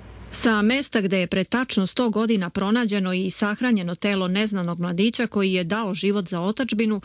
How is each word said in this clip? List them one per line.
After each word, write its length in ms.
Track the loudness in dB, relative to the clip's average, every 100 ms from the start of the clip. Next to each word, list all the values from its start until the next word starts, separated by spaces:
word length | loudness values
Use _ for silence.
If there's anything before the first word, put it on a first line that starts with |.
| -20 -18 -10
Sa 300 | -2 2 2
mesta 380 | 2 2 0 0
gde 200 | 2 0
je 60 | 0
pre 180 | -2
tačno 420 | 0 -2 0 0 0
sto 240 | 0 0
godina 400 | 2 2 2 0
pronađeno 640 | -2 0 2 2 0 0
i 180 | 0 -2
sahranjeno 640 | 0 -2 0 2 2 0
telo 340 | -2 0 0 2
neznanog 520 | 0 0 0 -2 -2
mladića 460 | -2 2 2 2 -2
koji 260 | 0 2
je 120 | 0
dao 300 | 0 -2 -2
život 340 | -2 0 0 -2
za 120 | -2
otadžbinu, 600 | -2 -2 -2 0 0 -2